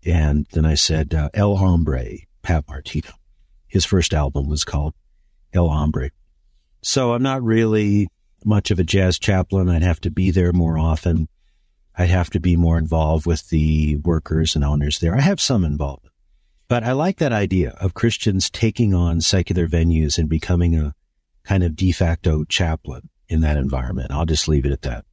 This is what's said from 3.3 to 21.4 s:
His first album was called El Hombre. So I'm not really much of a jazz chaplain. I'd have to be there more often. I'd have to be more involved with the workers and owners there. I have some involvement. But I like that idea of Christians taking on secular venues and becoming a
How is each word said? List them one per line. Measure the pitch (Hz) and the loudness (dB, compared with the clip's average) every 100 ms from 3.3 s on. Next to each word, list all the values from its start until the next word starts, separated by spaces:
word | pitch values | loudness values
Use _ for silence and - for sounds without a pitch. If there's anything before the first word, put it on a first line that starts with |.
| _ _ _ _ | _ _ _ _
His | 98 | -2
first | - 98 85 | 0 0 0
album | 78 71 69 69 | 0 -2 -2 -4
was | 73 | -4
called | - 73 76 - _ _ _ _ _ | -4 -4 -4 -8 _ _ _ _ _
El | 90 85 | 0 2
Hombre. | 73 76 - 69 _ _ _ _ _ _ _ | 2 0 -2 -6 _ _ _ _ _ _ _
So | - - 127 | -4 -2 0
I'm | 120 | 0
not | 135 135 | 0 -2
really | 117 113 113 110 104 101 98 _ _ _ | 0 2 2 2 2 2 0 _ _ _
much | - 107 - | 0 0 2
of | 92 | 0
a | |
jazz | 85 98 92 87 | 2 2 2 0
chaplain. | - 95 92 98 90 | 0 0 0 0 2
I'd | 85 | 2
have | 87 82 | 2 0
to | 87 | -4
be | - 92 | -2 0
there | 92 87 | 2 2
more | 87 82 80 | 2 2 0
often. | 80 78 - 80 78 _ _ _ _ _ _ - | 0 0 0 -2 -2 _ _ _ _ _ _ -2
I'd | 87 | 0
have | 90 87 | 2 0
to | 90 | -2
be | 85 85 | 2 2
more | 85 82 | 4 2
involved | 80 80 78 80 78 | 0 0 0 0 0
with | 78 - | -4 -2
the | 80 78 78 76 73 | 0 2 2 0 0
workers | 73 80 - 78 78 - | 0 -2 -2 -2 0 0
and | |
owners | 69 73 73 73 | 0 0 -2 -2
there. | 85 | 0
I | 101 | 2
have | 139 - | 0 0
some | - 123 | 0 0
involvement. | 85 73 71 69 _ _ _ _ _ _ _ | 0 -2 -6 -8 _ _ _ _ _ _ _
But | 120 | -4
I | 113 | -2
like | 131 170 190 | -2 -2 0
that | 151 | 0
idea | 113 98 95 67 | 0 0 0 -2
of | - 98 | -2 -6
Christians | - 117 - - 95 - | 0 -2 0 -2 -2 -2
taking | - 113 - 113 | -2 -2 0 0
on | 92 85 82 | 2 2 0
secular | 80 98 87 87 85 | 0 0 0 -2 0
venues | 82 85 82 78 - | 2 2 2 0 0
and | 78 | 0
becoming | 80 - 87 87 82 | -2 0 0 2 2
a | 73 - _ _ _ _ | -2 -6 _ _ _ _